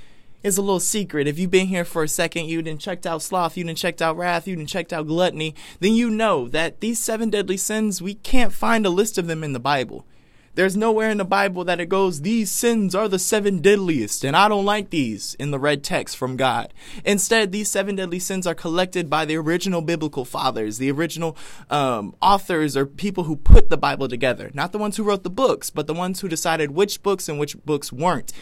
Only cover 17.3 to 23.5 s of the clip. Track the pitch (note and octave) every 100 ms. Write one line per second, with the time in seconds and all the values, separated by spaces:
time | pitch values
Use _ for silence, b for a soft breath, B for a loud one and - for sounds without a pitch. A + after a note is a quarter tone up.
17.3 | A3+ G#3 G3+ G#3 G3 G3 G3 F#3 F3+ F#3
18.3 | F#3+ F3 E3 E3+ E3+ F#3 F3+ E3 D3+ D#3
19.3 | D#3+ D#3 F3 F#3+ F3 D#3 E3+ D3+ D3 A#2+
20.3 | - C3+ A#2 G#2+ A2 C3 C#3+ E3 D#3 E3
21.3 | D3 B B B D3 C3+ A2+ G2+ - F#3
22.3 | G3 G3 E3+ D3+ C3+ C#3 - G#3 F#3+ D#3+
23.3 | D3+ -